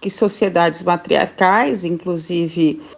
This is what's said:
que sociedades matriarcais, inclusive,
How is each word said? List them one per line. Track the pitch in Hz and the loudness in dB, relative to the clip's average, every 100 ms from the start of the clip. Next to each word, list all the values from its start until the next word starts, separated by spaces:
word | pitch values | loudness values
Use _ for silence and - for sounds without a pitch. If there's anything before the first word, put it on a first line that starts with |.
que | 196 | -6
sociedades | - 208 202 196 170 170 165 | 0 0 0 -2 2 2 0
matriarcais, | 180 175 - 147 - - 185 208 269 226 | -2 -2 0 0 0 2 2 4 2 -2
inclusive, | 175 170 180 170 160 175 165 170 156 151 - | -4 -4 -4 -6 -4 -2 -2 2 0 0 -8